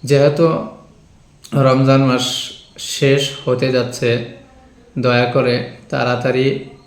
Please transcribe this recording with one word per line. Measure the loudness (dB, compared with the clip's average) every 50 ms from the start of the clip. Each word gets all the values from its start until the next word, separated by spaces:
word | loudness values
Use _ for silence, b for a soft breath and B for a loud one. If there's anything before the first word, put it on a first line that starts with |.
| 0
যেহেতু | 2 2 4 4 4 4 2 2 2 0 -2 -6 -10 -14 -20 -20 -20 -20 _ _ _ _ _ _ _ _ _ _ -4 -2
রমজান | 2 2 4 4 4 4 4 4 4 4
মাস | 2 2 0 -2 -4 -6 -8 -8 -10 -14 -18 -20 _ _ -18
শেষ | -12 -12 -6 -2 2 2 2 2 0 -4 -8 -8 -4
হতে | -2 -2 0 0 0 0
যাচ্ছে, | 0 -2 -2 -6 -4 -2 -2 0 -2 -4 -10 -14 -20 -20 -20 -20 -20 -20 -20 _ -20 -20 -12 _ -2
দয়া | 0 2 2 2 2
করে | 2 0 0 0 2 0 -2 -4 -8 -12 -18 -14 -8
তাড়াতাড়ি | -4 -2 -2 -2 -2 -2 -2 -2 0 2 0 0 0 -2 -8 -14 -20 -20 -20